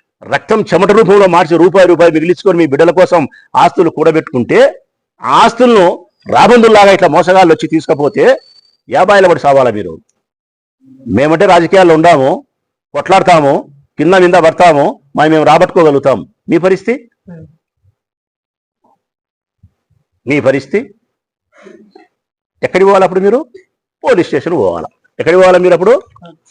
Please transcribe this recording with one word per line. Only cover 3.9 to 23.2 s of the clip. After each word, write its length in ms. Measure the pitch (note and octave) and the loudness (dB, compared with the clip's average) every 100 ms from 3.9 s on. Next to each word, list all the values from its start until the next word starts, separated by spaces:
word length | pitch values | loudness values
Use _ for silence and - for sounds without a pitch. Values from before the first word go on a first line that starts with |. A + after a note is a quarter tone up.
కూడబెట్టుకుంటే 920 | - D#3+ D#3 D3+ B2+ A#2 F3 C#4 - _ _ _ _ | -2 -4 -4 -4 -6 -2 0 0 -2 _ _ _ _
ఆ 80 | A#2+ | -4
ఆస్తులను 760 | D3+ A3+ A3+ B3 A3 F3 G#3+ - _ - | 0 0 2 2 2 0 -4 -12 _ -4
రాబందుల్లాగా 580 | A#2 G3+ A#3+ A3+ G#3 G3+ | 0 2 4 4 4 4
ఇట్లా 180 | F#3+ F3 | 2 0
మోసగాళ్ళు 460 | D#3 F3 F#3 F3+ | 0 0 2 2
వచ్చి 140 | D#3 D#3 | 0 -2
తీసుకపోతే 680 | D#3 - C#3+ C#3+ C3 F#3+ C#4 - _ _ _ - | -6 -4 -4 -4 0 0 -2 -6 _ _ _ -6
యాబాయిల 360 | C3 F#3+ G3+ F#3 | -2 0 2 2
పడి 140 | D#3 | 0
సావాలా 300 | C#3+ C3+ B2+ | 0 0 0
మీరు? 280 | G#2 F2 D#2+ _ _ _ _ _ _ _ _ _ - - | -4 -10 -14 _ _ _ _ _ _ _ _ _ -18 -6
మేమంటే 400 | G2 D3 D#3+ G3+ | -2 0 0 2
రాజకీయాల్లో 480 | F3 E3 F#3+ F3+ | 2 2 2 2
ఉండాము, 520 | D#3 E3+ D3+ C3 F#3 - _ _ _ _ | 4 2 2 0 -4 -10 _ _ _ _
కొట్లాడతాము, 760 | C#3+ C#3 F#3+ F#3 E3 C#3+ C#3+ - _ _ - | -10 -2 0 2 2 2 -2 -6 _ _ -6
కింద 160 | D#3 | 0
మీద 200 | F#3+ F3 | 2 2
పడతాము, 680 | F3+ D#3+ - F3 D3 E3 - _ - | 2 0 2 2 2 -2 -4 _ -4
మరి 140 | D#3 | 0
మేము 140 | D#3 | 0
రాబట్టుకోగలుగుతాం. 800 | D3 E3 F#3 F3+ D#3 C#3 C#3 A#2+ - _ - | 2 2 0 0 0 0 -2 -4 -8 _ -6
మీ 100 | E3 | -2
పరిస్థితి, 520 | F#3 F#3 A#3 C4 B3 _ - E3 D#3 D#3+ _ _ _ _ _ _ _ _ _ _ _ _ _ _ _ _ _ _ _ _ _ _ _ _ _ _ B2 | -2 -4 -6 -8 -12 _ -20 -20 -20 _ _ _ _ _ _ _ _ _ _ _ _ _ _ _ _ _ _ _ _ _ _ _ _ _ _ _ -6
మీ 140 | C#3+ | -4
పరిస్థితి 540 | C3+ C#3 - G3+ C4+ _ _ _ _ _ _ _ F#4+ - _ _ _ _ _ _ _ _ | -2 -4 -4 -8 -8 _ _ _ _ _ _ _ -20 -20 _ _ _ _ _ _ _ _
ఎక్కడికి 220 | - F#3 | -8 -2
పోవాలి 200 | G3 G3 | 0 2
అప్పుడు 160 | F#3 F#3 | 0 -2